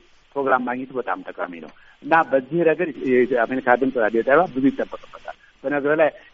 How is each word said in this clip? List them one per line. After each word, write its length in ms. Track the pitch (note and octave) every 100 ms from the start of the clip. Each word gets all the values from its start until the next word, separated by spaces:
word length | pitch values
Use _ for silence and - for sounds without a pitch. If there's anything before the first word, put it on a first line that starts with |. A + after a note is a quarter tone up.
| _ _ _ C#3
ፕሮግራም 280 | C3+ B2+
ማግኘቱ 260 | B2 B2+ C3
በጣም 300 | C3 G2+ F#2
ጠቃሚ 280 | F2+ F#2 F2 E2+
ነው 100 | D#2 - - _
እና 120 | C#3 D#3+
በዚህ 360 | C#3+ C3+ B2+ E3+
ረገድ 260 | D#3+ D#3 F3 B2 C#3 B2 B2
የአሜሪካ 480 | B2 A2+ C3 B2 B2
ድምፅ 200 | C3 B2+
ራዲዮ 240 | G#2+ A2+
ጣቢያ 220 | A#2+ C#3+ F3
ብዙ 160 | C3 C3+
ይጠበቅበታል። 680 | - - - - - - - _ _
በነገር 340 | - C#3+ C#3 D#3
ላይ 120 | D3 - -